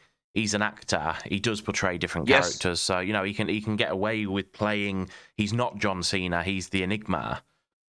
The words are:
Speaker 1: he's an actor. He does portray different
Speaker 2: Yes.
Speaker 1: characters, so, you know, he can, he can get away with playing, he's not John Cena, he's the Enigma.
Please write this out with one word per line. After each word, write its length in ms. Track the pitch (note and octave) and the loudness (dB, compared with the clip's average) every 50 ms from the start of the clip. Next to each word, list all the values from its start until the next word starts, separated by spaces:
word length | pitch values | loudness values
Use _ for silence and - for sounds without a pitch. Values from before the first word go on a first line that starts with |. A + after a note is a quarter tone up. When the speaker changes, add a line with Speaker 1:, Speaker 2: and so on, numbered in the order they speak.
| _ _ _ _ _ _ - | _ _ _ _ _ _ -4
Speaker 1:
he's 200 | G#2+ A2 G2+ G2+ | -2 0 0 0
an 80 | G2+ | 0
actor. 540 | G#2+ G#2 - - - - F#2+ E2 D2 D#2+ D#2+ - - | 0 -2 -4 -6 -4 0 0 0 2 0 -2 -2 -4
He 140 | - G2 G2+ | -4 -2 0
does 220 | - A#2+ G#2+ G#2 | 0 0 -2 -2
portray 360 | - - - - - F#2 F2+ E2+ | -2 -4 -2 0 0 0 0 0
different 300 | F2 E2+ - E2+ D2+ A#2 | -2 -2 -2 0 4 6
Speaker 2:
Yes. 180 | C#3 C3+ - F2 | 6 6 6 4
Speaker 1:
characters, 320 | - - - F#2 F2 - | 0 0 0 0 0 0
so, 180 | - - F#2+ F2+ | 0 0 0 0
you 140 | F#2 G2 G#2+ | 0 0 0
know, 100 | G2+ F#2+ | 0 0
he 100 | G2+ G#2 | 0 0
can, 140 | A2+ A2 E2 | -2 0 0
he 140 | G2+ A2 | 0 0
can 140 | G#2+ A2 G#2+ G2+ | 0 0 0 2
get 140 | A2+ - | 2 2
away 340 | F#2 F#2+ G2+ G#2+ A2+ G#2+ G#2+ | 0 0 0 0 0 0 0
with 260 | F#2+ F#2+ G2 F#2 - | 0 0 -2 -2 -4
playing, 580 | - - G#2 G#2+ G#2+ G#2 G2+ G2+ G2 F#2+ F2+ - - - - - _ - | -4 -2 0 0 0 0 0 -2 -2 -2 -4 -4 -8 -14 -20 -8 _ -2
he's 160 | G#2+ G#2 A2 | 0 0 2
not 240 | A#2+ B2 - - G2+ | 0 0 0 -2 -2
John 260 | G#2+ G2+ F#2+ F2+ F2 | -2 0 0 0 0
Cena, 400 | - - F#2+ F2+ F2 F2 E2+ E2+ | 0 0 0 0 0 0 0 0
he's 260 | F#2+ G2 F#2 F2 - | 0 -2 -2 -2 -2
the 140 | - F#2+ F#2 | 0 0 0
Enigma. 580 | F#2 G#2 G#2+ G#2+ G2+ F#2 D2 A1 A1 - - - _ _ _ _ _ _ _ _ _ | 0 0 -2 -2 -2 -2 -2 -2 -4 -6 -6 -8 _ _ _ _ _ _ _ _ _